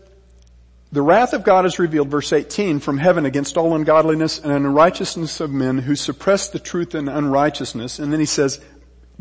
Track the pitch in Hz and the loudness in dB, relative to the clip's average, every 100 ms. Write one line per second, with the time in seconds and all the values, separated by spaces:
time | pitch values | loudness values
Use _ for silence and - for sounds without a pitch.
0 | - - _ - - - _ _ _ 143 | -20 -20 _ -20 -20 -20 _ _ _ 0
1 | 143 190 247 202 196 185 185 - 175 156 | 4 4 4 0 2 4 4 0 0 0
2 | 143 147 - 156 - - 202 147 143 139 | 0 -2 0 0 0 -4 -2 -2 -2 0
3 | 170 175 143 135 143 - 165 160 156 156 | 2 2 0 -2 -4 -2 0 0 4 4
4 | 160 156 160 - 151 143 143 143 170 180 | 4 2 -2 -4 -2 0 2 4 4 2
5 | 190 - 160 - 156 139 131 131 135 143 | -6 -6 -8 -6 -6 -2 -2 -2 -2 -4
6 | - 139 - 196 - 160 - 175 170 160 | -4 -4 0 0 0 -10 -6 -6 -4 -6
7 | 139 139 147 139 147 147 127 - 123 - | -4 -2 0 2 2 0 -8 -8 -10 -8
8 | 147 156 147 - 139 - - - - _ | -4 -2 0 0 0 -2 -12 -20 -20 _
9 | - - | -20 -4